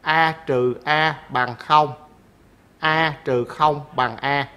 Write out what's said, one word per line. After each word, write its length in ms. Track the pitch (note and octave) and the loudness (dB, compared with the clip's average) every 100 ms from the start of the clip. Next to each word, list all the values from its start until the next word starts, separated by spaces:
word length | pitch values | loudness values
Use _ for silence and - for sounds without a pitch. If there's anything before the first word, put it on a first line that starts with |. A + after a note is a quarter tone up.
A 320 | E3+ D#3+ D#3+ D#3+ - | 0 2 2 0 -2
trừ 280 | C3 B2 A#2+ | 0 0 -2
A 380 | - D3+ D#3+ C#3+ - | -2 0 0 -2 -6
bằng 260 | C3 B2 A#2 | -2 -2 -6
không, 360 | - D3+ D3+ B2+ - - _ _ _ _ _ _ | 2 4 4 -4 -20 -20 _ _ _ _ _ _
A 400 | D#3 D#3 D#3+ D3 | 0 2 0 -2
trừ 200 | - B2+ | -4 -2
không 360 | A#2 - D3+ D3 C#3 - | -4 0 0 0 -6 -4
bằng 200 | B2 A2+ | -4 -2
A. 320 | C3+ C#3+ C3+ | -4 -4 -4